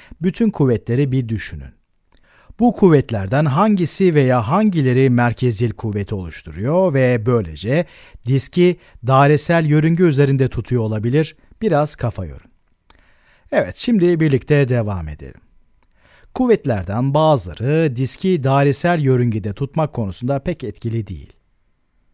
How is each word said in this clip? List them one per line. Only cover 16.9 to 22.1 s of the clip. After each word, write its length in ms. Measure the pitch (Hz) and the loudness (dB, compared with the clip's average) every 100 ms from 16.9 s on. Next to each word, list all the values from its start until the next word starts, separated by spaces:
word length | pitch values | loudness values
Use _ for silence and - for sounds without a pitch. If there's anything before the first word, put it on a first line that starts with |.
| 104 135 | -4 0
bazıları 840 | 147 156 143 87 76 120 156 160 120 | 2 2 2 -2 -6 -2 0 0 -2
diski 480 | 131 - 190 180 | -4 -2 -2 0
dairesel 600 | 131 139 139 131 170 175 | 2 2 2 0 0 0
yörüngede 500 | 135 127 120 110 101 | 2 2 0 -2 -6
tutmak 400 | 98 139 - 151 | -6 -6 -4 -4
konusunda 460 | - 101 90 123 139 | -4 -8 -6 -4 -4
pek 240 | 180 170 | -4 -8
etkili 440 | 113 - 117 113 104 | -10 -10 -6 -6 -8
değil. 260 | 82 - _ _ _ _ _ _ _ _ | -12 -16 _ _ _ _ _ _ _ _